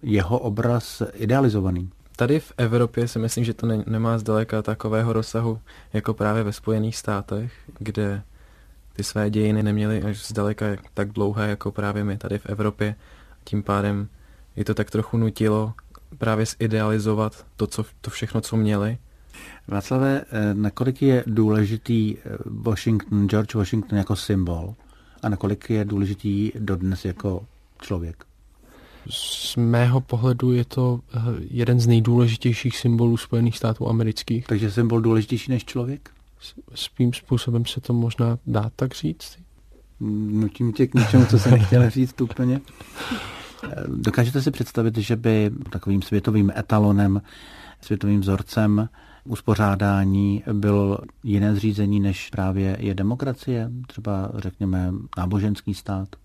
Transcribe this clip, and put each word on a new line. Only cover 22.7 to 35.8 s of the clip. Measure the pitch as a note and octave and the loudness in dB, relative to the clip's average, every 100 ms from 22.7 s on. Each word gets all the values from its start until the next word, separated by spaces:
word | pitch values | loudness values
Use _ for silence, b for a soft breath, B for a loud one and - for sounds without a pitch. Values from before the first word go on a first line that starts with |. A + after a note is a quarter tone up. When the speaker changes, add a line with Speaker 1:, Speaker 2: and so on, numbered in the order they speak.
| G#2 - A2 - G#2 G2+ | -2 2 0 2 2 2
Speaker 1:
George | G#2 G#2+ | 2 0
Washington | A2 F#2+ A2+ G2+ G#2 | 0 0 -2 0 -2
jako | G2 G2+ | 0 -2
symbol | - G2+ F2 E2 F2 G#2+ b b b b | 0 0 0 -2 -6 -12 b b b b
a | A2 | -4
nakolik | G2+ G2 G#2 - | -2 -2 -4 -2
je | A2 G#2 | -2 0
důležitý | G#2 G2 G2+ G#2+ G2+ G#2+ A2+ | 0 0 -2 -2 0 -2 -4
dodnes | G#2 F#2+ F#2 F#2+ G2 | -4 -2 0 -2 -4
jako | F#2 G2+ F2+ G#2 - _ _ | -4 -4 -4 -8 -20 _ _
člověk? | - F#2 E2+ - - _ _ _ B B B B B | -8 -6 -6 -12 -20 _ _ _ B B B B B
Speaker 3:
Z | - - - - - | -10 -8 -8 -6 0
mého | A#2 A#2+ B2 B2+ | 2 4 4 2
pohledu | B2+ A#2+ B2+ B2 B2+ | 0 -2 0 2 2
je | B2 A#2+ | 2 0
to, | - B2+ A#2+ - | 0 0 0 -4
eh, | A#2 A#2 A#2 | -6 -4 -4
jeden | - A#2+ A#2+ B2 | -6 -2 2 4
z | A#2 | 6
nejdůležitějších | A#2 A2+ A#2+ A#2+ A2+ B2 A#2 B2 - | 6 6 4 4 2 0 0 -2 0
symbolů | A#2+ A#2 A#2 A#2 | 2 4 4 2
Spojených | - A#2 A#2+ A2+ | 0 0 0 0
států | A2+ A2+ A2 | -2 -2 0
amerických. | A2+ A2 A2 - A#2 B2 | 0 0 -2 -4 -4 0
Speaker 1:
Takže | G#2+ G#2+ | 0 0
symbol | G#2 A#2 A#2 | 2 2 4
důležitější | A2+ A2+ G#2+ A#2 - | 4 2 2 -4 -2
než | B2 - | -4 -2
člověk? | C3 | -6